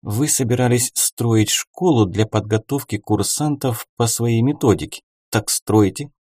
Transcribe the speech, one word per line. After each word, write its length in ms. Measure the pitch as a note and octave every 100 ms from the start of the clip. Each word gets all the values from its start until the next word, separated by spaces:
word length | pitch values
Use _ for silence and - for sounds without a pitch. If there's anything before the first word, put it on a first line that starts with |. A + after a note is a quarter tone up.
| -
Вы 200 | G#2 D3
собирались 640 | - A#2+ B2 B2 B2 B2
строить 560 | - - - A#2 A2 G#2
школу 560 | - - - F3+ B2+ G2+
для 220 | G2 G#2+
подготовки 720 | G#2+ G#2 A2 - C#3 - G#2
курсантов 880 | - G#2 G2 - D3+ C#3+ C3+ A2+ - _
по 80 | A#2
своей 380 | - A#2+ A#2
методике. 580 | B2 D3+ B2 - - - _ _ _
Так 180 | A2 -
стройте. 640 | - - G#2+ G2+ F#2+ C#3+ _